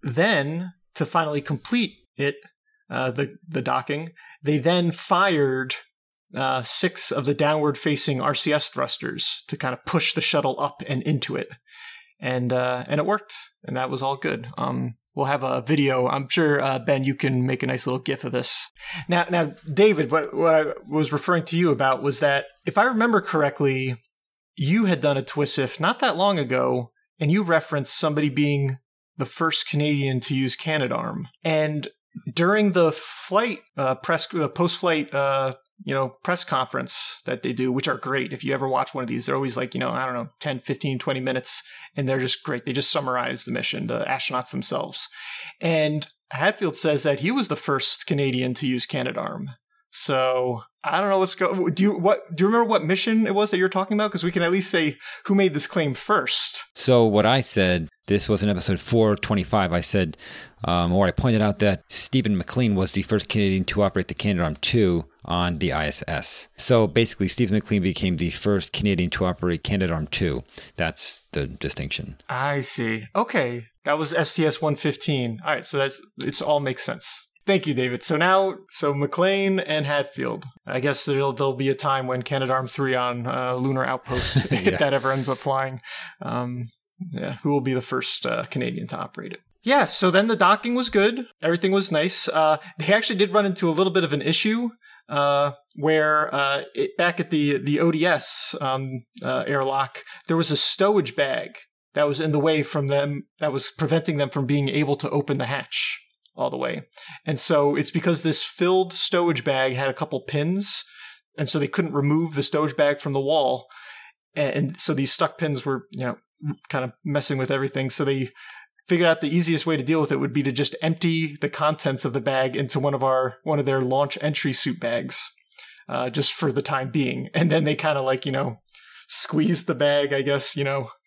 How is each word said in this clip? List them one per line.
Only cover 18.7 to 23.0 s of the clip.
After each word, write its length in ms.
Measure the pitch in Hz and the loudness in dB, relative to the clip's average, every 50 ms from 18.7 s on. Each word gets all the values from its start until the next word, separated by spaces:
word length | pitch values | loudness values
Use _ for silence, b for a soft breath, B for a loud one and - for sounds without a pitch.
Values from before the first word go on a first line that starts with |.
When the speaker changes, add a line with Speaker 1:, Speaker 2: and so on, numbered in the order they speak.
| _ B B B B 175 139 B | _ B B B B -12 -4 B
Speaker 1:
Now, 180 | 175 175 175 - | 0 0 0 2
now, 240 | 180 175 160 147 - - _ 160 147 | 2 0 0 0 -4 -10 _ -6 4
David, 380 | 151 202 214 208 156 156 120 | 6 6 6 6 4 2 2
what, 240 | 143 160 147 143 135 | 2 0 0 -2 -2
what 200 | 135 160 165 160 | 2 4 6 6
I 180 | 156 156 147 - - - 120 | 6 4 2 -4 -8 -10 -2
was 240 | 143 156 156 131 147 | 0 0 0 2 0
referring 320 | 143 - - 180 170 165 | -2 0 2 2 2 2
to 100 | - 165 | 0 0
you 140 | 165 175 170 | 2 4 4
about 320 | 143 120 139 131 131 - - | 4 4 4 2 2 2 0
was 180 | 143 139 - | -2 0 2
that, 260 | 156 143 139 139 135 - _ _ _ | 2 2 2 2 0 -4 _ _ _
if 100 | - - 208 | -2 2 4
I 60 | 220 | 4
remember 360 | 254 254 214 | 4 4 2